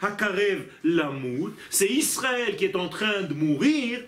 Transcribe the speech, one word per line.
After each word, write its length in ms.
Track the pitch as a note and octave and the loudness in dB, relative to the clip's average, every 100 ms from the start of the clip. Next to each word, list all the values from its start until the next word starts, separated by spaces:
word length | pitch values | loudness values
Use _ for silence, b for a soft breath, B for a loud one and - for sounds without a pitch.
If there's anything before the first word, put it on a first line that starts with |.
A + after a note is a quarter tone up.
hakarev 640 | G#3 G#3 G#3 F#3 G#3 F#3 - B | -4 0 0 2 0 0 -6 B
lamut, 680 | D#3+ E3+ D3 C3+ B2+ B2+ G#3 - B | 2 2 0 -4 -4 -4 -4 -8 B
c'est 200 | - G3 | 0 2
Israël 680 | C4 D4+ - C4 B3 A3+ - | 2 0 0 0 0 -2 0
qui 80 | |
est 120 | F#3 F#3 | 0 0
en 120 | F3 | -2
train 340 | - G#3+ G3+ | -2 -2 0
de 100 | F3 | -2
mourir, 680 | C#3+ D#3 C#3+ C#4 D#4 A#3+ B3 | 0 0 4 4 4 0 -4